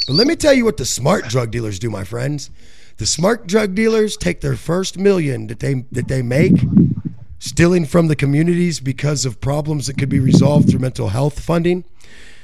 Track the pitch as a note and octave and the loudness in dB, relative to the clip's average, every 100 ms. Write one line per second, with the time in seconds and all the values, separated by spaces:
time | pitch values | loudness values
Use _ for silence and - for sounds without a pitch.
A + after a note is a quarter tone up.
0 | - C#3 C4 E4 D#4 C#4 A3+ - B2 - | -2 2 2 2 4 4 4 0 -4 -2
1 | C3 G3 A#2+ B2 A#2 A2+ A2 G2 A#2 G2+ | 0 0 0 -2 -2 -4 -6 -6 -6 -6
2 | G2 G#2+ C3+ D3 - - - - - - | -8 -6 -6 -6 -8 -16 -18 -18 -18 -8
3 | - - F#3 A#3 F3+ G#3 G#3+ F#3 A3 A3 | -4 0 0 0 0 0 0 0 2 2
4 | G#3+ - F3+ E3 C#3+ B2 - F3 F#3+ E3+ | 0 -2 -4 -2 -4 -4 -2 -4 -4 0
5 | G3 F#3+ D3+ A#2+ G#2+ A2 C3 C3+ - B2 | 2 2 0 -4 -8 -6 -4 -4 -4 -6
6 | A#2+ C3+ A#2+ B2+ F#3 F3+ - - - - | -4 -2 0 2 6 6 4 4 4 2
7 | - - - - - - E3+ F3+ D#3 F3 | -6 -12 -16 -14 -10 2 4 4 2 2
8 | E3 D3+ C#3 C#3+ E3 F3 F3 D#3+ C3 C3 | 2 2 2 2 2 2 0 -2 -6 -4
9 | C#3+ D3 C3 G#2 C3 D3 D3 D3+ C3 - | -2 -2 -4 -4 -4 -2 -2 -4 -4 -4
10 | C3 C3+ C3 - C#3 D3 C3 B2+ C3 B2+ | 0 2 6 6 6 6 4 4 0 -2
11 | G#2+ G2+ C#3+ - - E3+ E3+ F3+ F3 - | -4 0 -2 -2 -2 0 2 -2 -4 -16
12 | - - - - | -18 -16 -16 -16